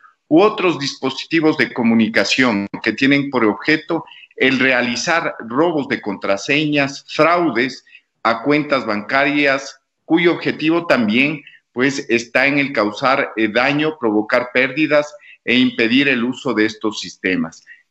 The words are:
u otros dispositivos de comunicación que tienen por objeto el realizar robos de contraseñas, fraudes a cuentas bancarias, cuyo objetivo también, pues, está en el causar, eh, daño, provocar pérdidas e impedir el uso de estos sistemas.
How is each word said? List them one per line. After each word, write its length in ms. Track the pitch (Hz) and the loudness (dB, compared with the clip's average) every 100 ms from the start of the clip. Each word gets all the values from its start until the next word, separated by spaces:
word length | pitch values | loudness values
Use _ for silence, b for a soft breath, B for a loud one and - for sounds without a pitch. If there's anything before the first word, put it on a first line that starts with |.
| b b - | b b 2
u 140 | 156 | 4
otros 360 | 208 - 180 139 | 4 2 -2 -2
dispositivos 800 | 139 - 131 - - 165 156 156 | -6 -6 -6 -6 -2 0 2 2
de 160 | 175 | -2
comunicación 920 | 143 117 113 110 113 101 - 127 101 101 - | 0 2 2 2 2 0 2 0 0 -4 -4
que 80 | 113 | -4
tienen 380 | 107 139 143 143 | 0 0 0 0
por 120 | 127 110 | 0 0
objeto 580 | 101 - 156 - 165 B B B - | 0 0 0 0 -6 B B B 0
el 240 | 135 131 | 0 2
realizar 720 | 131 123 120 113 - 165 151 - | 2 2 0 -2 -2 -2 -2 -8
robos 480 | 113 123 170 156 127 | -6 0 0 0 -4
de 120 | 113 | -6
contraseñas, 1040 | 104 95 98 98 - 143 151 147 135 139 - | -6 -6 -4 -4 0 0 0 0 -2 -6 -8
fraudes 760 | - 156 175 165 113 127 - b b b _ | 0 2 2 0 0 -2 -4 b b b _
a 220 | 113 113 | -2 0
cuentas 420 | 139 147 147 139 110 | 0 0 0 -2 -2
bancarias, 920 | 104 104 135 147 147 143 135 - - _ _ - | -6 -2 0 0 2 0 0 -4 -20 _ _ -2
cuyo 260 | 165 175 | 2 2
objetivo 540 | 156 147 135 156 170 170 | 0 -2 -2 0 0 2
también, 560 | 131 107 117 143 147 B B _ | 2 2 2 0 -2 B B _
pues, 320 | 120 139 135 - | -2 -2 -2 -2
está 380 | 117 117 127 139 | -2 0 0 2
en 140 | 143 | 0
el 120 | 139 | -2
causar, 600 | 117 104 - 131 135 131 107 | 0 -2 0 0 0 -2 -2
eh, 140 | 110 | 0
daño, 460 | 107 135 147 156 156 | 2 0 0 -2 -2
provocar 500 | 113 107 107 123 120 | 0 0 0 0 0
pérdidas 580 | 127 131 135 151 147 147 - B B | -2 0 0 0 0 0 -10 B B
e 140 | - 123 | 0 2
impedir 500 | 127 123 113 127 139 | 2 2 2 2 2
el 160 | 123 | 0
uso 300 | 120 131 135 | -2 -4 -2
de 140 | 107 110 | 0 0
estos 320 | 110 107 104 | 0 -6 -6
sistemas. 640 | 87 - 98 87 80 - B B B | -12 -6 -2 -2 -4 -10 B B B